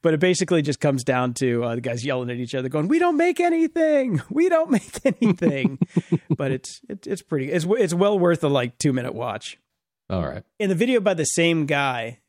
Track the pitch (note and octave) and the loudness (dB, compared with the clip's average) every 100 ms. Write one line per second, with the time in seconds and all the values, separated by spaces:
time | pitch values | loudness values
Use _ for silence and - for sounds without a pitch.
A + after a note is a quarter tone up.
0 | E3+ D#3 F3+ F3+ E3+ E3+ D3 C#3 D3+ C3+ | 2 2 2 2 2 0 0 0 0 0
1 | B2 B2+ B2+ A#2+ C3 A#2+ A#2 A#2 B2+ A#2 | 0 0 0 0 0 0 -2 -4 -6 -6
2 | B2+ B2+ B2 A#2+ A#2+ C3 B2+ D3+ E3+ D#4+ | -4 -4 -4 -8 -6 -6 -4 -2 0 2
3 | F4 D4+ E4+ - F4 E4+ D#4+ E4+ D#4 D4 | 2 2 0 2 0 2 0 0 2 2
4 | C4 D#3+ - D4 F4+ E4 E4 A#3+ - - | 2 -2 -2 0 2 2 2 0 -2 -2
5 | - - A3+ F3+ - C#3 - C3+ - - | -2 2 0 2 0 0 -4 -2 -2 -2
6 | - E3+ _ D3+ C3+ C3 - - - G3+ | -2 -4 _ -4 -2 -4 -8 -20 -14 -14
7 | - F#3+ - D3+ D3 F3 E3 A3+ F#3 E3+ | -8 -8 -4 -6 -2 -2 0 2 2 2
8 | G3+ G3+ F3 E3 D3 C#3 B2 - D3 B2+ | 2 4 2 2 2 0 -2 0 0 0
9 | B2 G#2+ A#2+ G#2+ - - _ _ _ _ | -4 -6 -6 -8 -10 -18 _ _ _ _
10 | _ F#2+ D2+ G2+ - _ G3+ E3+ A#3+ B3 | _ -4 -4 -6 -16 _ -2 0 2 2
11 | G3+ F3 C#3+ - E3+ E3 D3 C#3+ C#3 B2 | 2 0 -2 2 2 2 0 0 -2 -4
12 | A2+ B2 | -8 -12